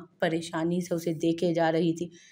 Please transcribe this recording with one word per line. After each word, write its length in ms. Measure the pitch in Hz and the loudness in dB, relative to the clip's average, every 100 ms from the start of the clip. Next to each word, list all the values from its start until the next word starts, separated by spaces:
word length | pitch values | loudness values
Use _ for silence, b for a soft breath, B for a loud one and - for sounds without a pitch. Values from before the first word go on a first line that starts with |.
| - _ | -6 _
परेशानी 600 | 175 165 165 165 165 180 | 0 0 -2 -2 0 0
से 140 | 170 170 | -2 -2
उसे 180 | 170 | -2
देखे 400 | 156 165 165 175 | 0 0 2 2
जा 160 | 165 165 | 2 2
रही 240 | 160 170 | 2 2
थी। 180 | 165 175 B B | 0 -6 B B